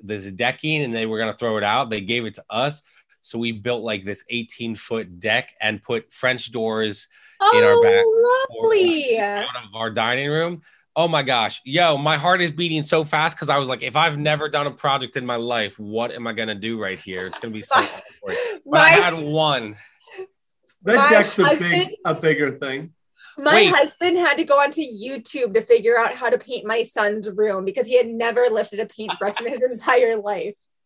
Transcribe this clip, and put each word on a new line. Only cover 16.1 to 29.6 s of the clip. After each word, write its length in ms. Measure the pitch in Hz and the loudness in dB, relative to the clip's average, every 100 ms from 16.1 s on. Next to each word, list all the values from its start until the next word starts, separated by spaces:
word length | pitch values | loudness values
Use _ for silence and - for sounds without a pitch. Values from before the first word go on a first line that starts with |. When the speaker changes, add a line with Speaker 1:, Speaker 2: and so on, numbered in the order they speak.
Speaker 1:
am 160 | 117 117 | -6 -8
I 60 | |
gonna 200 | 110 110 104 | -6 -6 -6
do 240 | 110 113 | -6 -6
right 200 | 101 95 | -6 -8
here? 260 | - 92 92 | -10 -8 -8
It's 100 | - | -10
gonna 140 | 117 | -10
be 80 | 107 | -10
so 140 | 104 262 | -2 0
Speaker 2:
<laughs> 40 | |
My, 80 | - | 0
Speaker 1:
awkward." 500 | - - _ 508 466 480 392 277 | -6 -20 _ -8 -6 -6 -8 0
But 140 | 302 | 6
I 40 | |
Speaker 2:
my, 60 | 311 | 8
Speaker 1:
had 240 | 330 180 165 | 8 6 0
one. 540 | 147 156 156 135 110 104 - _ _ 381 381 _ _ _ _ _ | -4 0 2 0 -4 -12 -20 _ _ -16 -16 _ _ _ _ _
Speaker 3:
That 120 | 190 233 | 2 4
Speaker 2:
my 120 | 285 | 8
Speaker 3:
deck's 280 | 214 202 - | 6 6 2
a 40 | |
big, 40 | 185 | 4
Speaker 2:
husband, 420 | - 175 175 185 - 175 | 4 2 0 0 -4 -4
Speaker 3:
a 80 | 156 | 0
bigger 420 | 160 147 143 131 | 2 2 0 -2
thing. 360 | 139 135 160 _ _ _ - - | -8 -8 -10 _ _ _ -20 -2
Speaker 2:
my 160 | 285 | 4
Speaker 1:
Wait. 140 | 320 403 | 6 6
Speaker 2:
husband 440 | 339 294 - 359 349 | 4 2 0 0 2
had 200 | 339 285 | 2 0
to 40 | |
go 160 | 330 277 | 2 2
onto 220 | 285 294 | 2 -2
YouTube 720 | 285 214 233 269 - 294 240 | -8 -8 -10 -10 -10 -6 -2
to 80 | 196 | 0
figure 360 | 220 233 214 233 | 2 2 4 2
out 160 | 196 | 2
how 160 | - 247 | -2 -2
to 80 | 240 | -2
paint 280 | - 240 208 | -2 -10 -4
my 140 | 226 | -4
son's 480 | 226 - 208 214 208 190 | -4 -2 -2 -2 -6 -2
room 280 | 214 190 190 | 0 0 -4
because 220 | 190 226 | -4 2
he 80 | 247 | 2
had 100 | 233 | 2
never 340 | 226 233 226 247 | -2 -2 2 2
lifted 280 | 220 214 202 | 2 -4 -6
a 60 | 214 | -10
paintbrush 520 | - 214 170 202 208 | -8 -10 -4 -4 -4
in 80 | 233 | -6
his 160 | 254 | -2